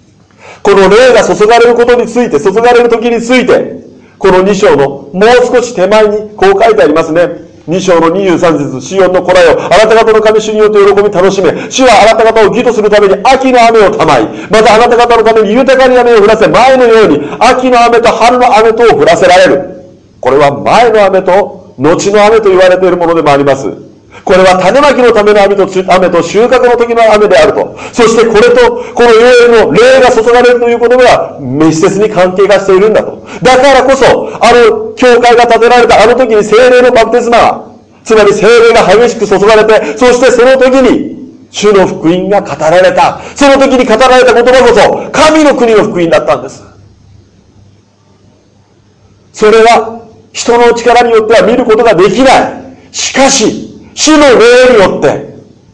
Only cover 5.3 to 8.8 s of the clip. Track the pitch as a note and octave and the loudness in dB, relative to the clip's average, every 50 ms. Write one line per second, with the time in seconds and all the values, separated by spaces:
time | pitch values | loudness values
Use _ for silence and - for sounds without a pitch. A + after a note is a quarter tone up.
5.3 | B3 B3 B3 - A#3+ B3 - - - - F3+ F#3+ G#3 A3 G#3+ G#3 G#3 G#3+ G#3 - | 2 2 0 0 -2 -2 -2 -4 -4 -4 -2 0 0 0 0 0 -2 -4 -8 -12
6.3 | - - F3 - G3 F#3+ - - - - F3+ D3+ D3 E3 D#3+ D3+ D#3 E3+ F3 F3 | -8 -2 0 0 0 2 0 0 2 2 0 0 0 -2 -4 -2 -2 -2 -2 -2
7.3 | F3 - - - - - - - E3 F#3+ - F#3+ F3 E3 D#3+ E3 E3+ F#3+ G3+ F#3+ | -4 -10 -18 -20 -20 -18 -12 -8 -8 -6 -2 -2 0 0 0 -2 -2 -2 -2 -2
8.3 | E3+ D3+ F3+ E3+ D#3 C#3+ C#3+ C#3 C3 B2+ | -2 0 0 -2 -2 -2 -4 -8 -10 -12